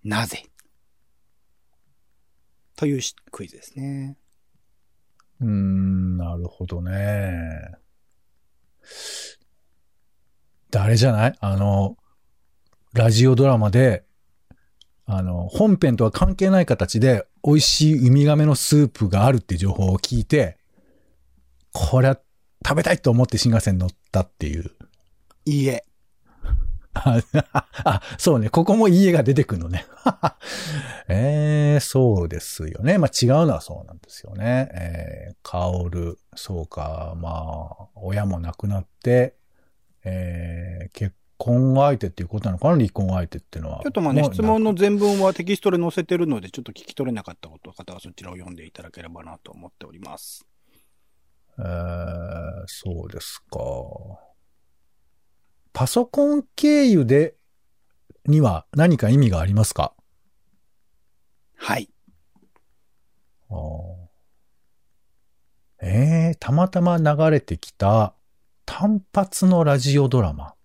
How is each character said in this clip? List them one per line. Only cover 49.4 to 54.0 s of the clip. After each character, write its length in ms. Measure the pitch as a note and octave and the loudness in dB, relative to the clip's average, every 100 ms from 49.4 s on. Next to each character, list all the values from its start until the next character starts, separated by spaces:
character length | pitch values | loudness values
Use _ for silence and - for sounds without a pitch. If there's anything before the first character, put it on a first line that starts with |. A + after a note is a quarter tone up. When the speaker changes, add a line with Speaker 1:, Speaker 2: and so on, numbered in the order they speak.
Speaker 1:
と 80 | - | -20
思 160 | - F2 | -20 -20
っ 20 | |
て 140 | _ | _
お 80 | - | -20
り 80 | - | -20
ま 160 | - - | -20 -18
す。 300 | - - _ _ _ _ _ _ _ _ _ _ _ - | -20 -20 _ _ _ _ _ _ _ _ _ _ _ -14
Speaker 2:
え 40 | |
ー、 20 | F2+ F2 F2 F2 F2 F2 E2+ E2 D#2+ E2 F2 | -10 -8 -8 -8 -10 -10 -10 -12 -12 -14 -16
そ 380 | - F#2+ E2+ | -14 -10 -10
う 40 | E2+ | -12
で 100 | - | -14
す 200 | - - _ | -16 -18 _
か。 100 | - B2 B2+ - - | -12 -8 -10 -12 -16